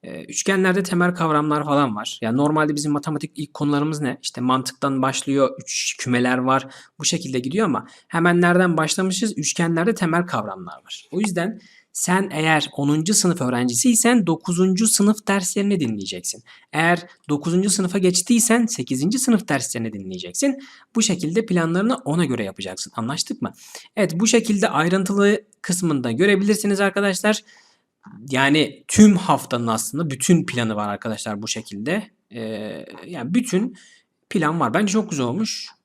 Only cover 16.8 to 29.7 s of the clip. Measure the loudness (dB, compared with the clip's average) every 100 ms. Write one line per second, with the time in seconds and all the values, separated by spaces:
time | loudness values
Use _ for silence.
16.8 | 2 2 -2 -20 -4 -4 0 0 2 0
17.8 | 0 2 2 2 2 2 4 2 2 -2
18.8 | -4 -2 0 0 2 2 2 -2 -2 -6
19.8 | -6 -8 -10 -10 -10 -2 -2 -2 -10 -20
20.8 | _ -2 0 0 -2 -2 0 0 2 0
21.8 | 0 -2 -2 0 0 -2 -4 -8 -10 -10
22.8 | -10 -8 -6 -4 -4 -4 -6 -8 -20 -20
23.8 | -12 -2 -2 2 2 2 2 0 2 2
24.8 | 2 2 0 2 4 2 -2 _ -6 -2
25.8 | 0 0 0 2 2 4 2 2 2 2
26.8 | 2 2 0 0 0 0 _ -20 _ _
27.8 | _ _ -20 -18 -4 2 4 4 2 -4
28.8 | -4 8 8 8 2 0 0 -4 -2